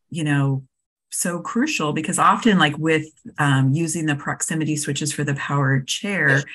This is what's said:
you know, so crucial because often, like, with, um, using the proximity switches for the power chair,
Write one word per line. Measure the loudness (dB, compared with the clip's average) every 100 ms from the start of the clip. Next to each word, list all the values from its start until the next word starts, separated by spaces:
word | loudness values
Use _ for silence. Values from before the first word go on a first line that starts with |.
| _
you | -4
know, | 0 2 2 -2 -6 _ _ _ _
so | -6 -4 -6
crucial | -4 -2 0 0 -2
because | -2 -4 2
often, | 2 4 4 4
like, | 2 2
with, | 0 0 -2 _ -18 -2
um, | 2 4 4
using | 2 0 -2 -2
the | -2
proximity | -4 -6 -4 -2 -2 -2
switches | -2 -4 -4
for | -2
the | -2
power | -4 -2 0 2 0
chair, | -2 -6 -4 0 2 2 0